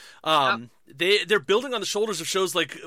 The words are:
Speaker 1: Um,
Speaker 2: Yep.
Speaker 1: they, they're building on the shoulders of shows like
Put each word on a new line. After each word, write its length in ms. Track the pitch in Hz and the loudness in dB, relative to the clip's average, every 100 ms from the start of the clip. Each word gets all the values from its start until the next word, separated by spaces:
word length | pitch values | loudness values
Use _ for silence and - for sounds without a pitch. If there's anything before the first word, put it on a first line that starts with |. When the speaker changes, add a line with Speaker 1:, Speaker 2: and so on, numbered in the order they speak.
| - - | -20 -8
Speaker 1:
Um, 460 | 156 156 131 120 120 _ - | 0 2 4 0 -6 _ -14
Speaker 2:
Yep. 100 | 139 | -2
Speaker 1:
they, 280 | 175 202 175 | 2 2 2
they're 140 | 202 | 0
building 320 | 139 208 277 | 2 0 0
on 80 | 233 | -6
the 40 | 180 | -4
shoulders 360 | 208 220 196 | -2 -2 -4
of 60 | 160 | -4
shows 280 | 190 185 175 | -2 0 0
like 220 | 147 160 | -2 -6